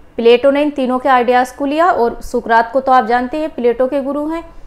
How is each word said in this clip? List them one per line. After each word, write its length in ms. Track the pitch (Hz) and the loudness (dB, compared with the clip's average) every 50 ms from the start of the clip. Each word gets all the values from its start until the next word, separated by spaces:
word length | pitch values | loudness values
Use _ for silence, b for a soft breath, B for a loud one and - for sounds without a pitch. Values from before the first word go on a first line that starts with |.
| - - - | -20 -14 -6
Plato 340 | - 226 233 240 233 247 277 | 0 4 4 4 4 4 2
ने 120 | 269 277 294 | 2 2 0
इन 80 | 302 | -2
तीनों 280 | 294 285 262 247 254 254 | -2 -2 -2 -2 -2 0
के 100 | 254 285 | 2 2
ideas 480 | 262 247 240 233 247 247 254 254 - | 2 2 2 2 2 2 0 -2 -4
को 100 | - 285 | -6 -6
लिया 240 | 277 294 311 339 370 | -2 0 0 2 2
और 300 | - - 233 240 233 - | 2 2 0 -2 -2 -6
सुकरात 520 | - - - 240 - 214 226 226 233 233 - | -8 -8 -6 -6 -2 2 2 2 2 2 -2
को 80 | 269 | -2
तो 120 | 269 262 262 | 0 2 2
आप 140 | 254 226 | 2 2
जानते 300 | 208 240 247 254 247 311 | 2 0 -2 -2 -4 -6
हैं, 180 | 311 311 320 311 | -6 -6 -6 -6
Plato 320 | 277 233 240 226 233 254 | -2 -2 0 0 0 0
के 140 | 262 294 285 | -2 -2 -4
गुरु 280 | 247 277 277 294 294 311 | -4 -4 -6 -6 -6 -6
हैं, 220 | 330 330 330 - - - - | -6 -8 -10 -12 -16 -20 -20